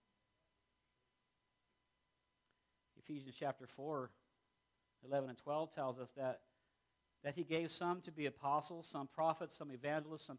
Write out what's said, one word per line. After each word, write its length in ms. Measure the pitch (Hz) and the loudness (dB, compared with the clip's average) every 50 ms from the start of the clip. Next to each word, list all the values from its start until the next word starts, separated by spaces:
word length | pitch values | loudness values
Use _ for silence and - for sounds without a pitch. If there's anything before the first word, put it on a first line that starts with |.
| _ _ _ _ _ _ _ _ _ _ _ _ _ _ _ _ _ _ _ _ _ _ _ _ _ _ _ _ _ _ _ _ _ _ _ _ _ _ _ _ _ _ _ _ _ _ _ _ _ _ _ _ _ _ _ _ _ _ _ | _ _ _ _ _ _ _ _ _ _ _ _ _ _ _ _ _ _ _ _ _ _ _ _ _ _ _ _ _ _ _ _ _ _ _ _ _ _ _ _ _ _ _ _ _ _ _ _ _ _ _ _ _ _ _ _ _ _ _
Ephesians 380 | - - - 156 143 135 135 120 - | -18 -8 -6 -6 -6 -6 -8 -6 0
chapter 280 | 151 143 135 - 131 | 0 0 0 0 -6
four, 440 | 120 - - 135 151 156 143 127 117 - _ _ _ _ _ _ _ _ _ _ _ _ _ _ _ _ _ - | -12 -10 -6 -4 -2 0 0 -2 -4 -8 _ _ _ _ _ _ _ _ _ _ _ _ _ _ _ _ _ -4
eleven 240 | 127 139 139 135 131 | 2 2 2 2 2
and 80 | 123 - | -4 -8
twelve 340 | - 147 143 151 160 160 - | -2 0 2 2 2 0 -2
tells 260 | 160 143 131 120 127 | -2 0 0 0 -2
us 120 | 127 117 - | -6 -8 -4
that, 240 | 143 135 127 123 - - _ _ _ _ _ _ _ _ _ _ _ _ _ _ _ - | -2 0 0 0 -2 -6 _ _ _ _ _ _ _ _ _ _ _ _ _ _ _ -4
that 100 | 143 139 | -4 -2
he 80 | 175 170 | -2 0
gave 280 | 143 160 160 170 160 | 2 2 2 2 0
some 300 | - - 180 175 175 180 165 | 0 0 2 2 2 2 -2
to 100 | - 160 | -6 -4
be 140 | 156 147 | 0 0
apostles, 600 | 139 - - - 139 143 151 139 - 175 170 165 - | 0 0 2 4 6 6 6 4 0 -6 -10 -8 -6
some 160 | - 147 139 | -6 -6 -6
prophets, 480 | 139 - - 160 160 156 156 180 151 - | -4 2 4 6 6 6 4 0 -6 -6
some 140 | - 156 143 | -8 -8 -8
evangelists, 560 | 131 120 123 143 151 156 147 151 160 151 - | -8 -2 0 2 2 2 0 -2 -6 -10 -8
some 120 | - 139 | -10 -12